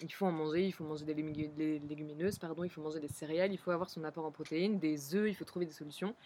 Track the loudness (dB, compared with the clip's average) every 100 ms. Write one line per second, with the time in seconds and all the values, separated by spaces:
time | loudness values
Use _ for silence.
0 | -8 0 2 4 2 4 2 2 -4 -4
1 | -2 -2 -2 -2 -4 0 0 0 -2 -6
2 | -6 -2 -2 0 -4 -2 -4 -2 -4 -4
3 | -4 -6 0 4 4 2 0 2 0 -4
4 | -6 -4 -4 -4 -2 2 4 4 4 2
5 | 2 2 2 2 -4 -2 -2 -4 -10 -4
6 | -4 -4